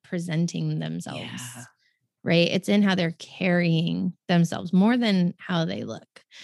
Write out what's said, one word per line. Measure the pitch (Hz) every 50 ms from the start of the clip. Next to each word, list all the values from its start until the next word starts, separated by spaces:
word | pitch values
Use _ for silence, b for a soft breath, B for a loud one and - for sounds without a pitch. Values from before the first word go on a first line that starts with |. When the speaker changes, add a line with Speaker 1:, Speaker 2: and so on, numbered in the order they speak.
| _
Speaker 1:
presenting | - - 175 170 175 160 160 170 170 - 170 160 156 156 156
themselves, | 156 156 - - 170 - - -
Speaker 2:
Yeah. | - - - - 123 123 - 120 - - _ _ _ _ _ _ _ _ _ _ -
Speaker 1:
right? | - 170 170 170 -
It's | - 196 - -
in | 202 208 208
how | 196 190
they're | 185 175 165 165 -
carrying | - - - - 180 190 175 175 175 170 165 160 170 165 165 175 190 185 170 _ _
themselves | - 180 170 170 165 - - - 175 -
more | 180 190 220 240
than | 254 240 220 196 185 175 175 - -
how | - - 185 170 160
they | 170 196 104 -
look. | 104 110 - - _ _ - _ _ B B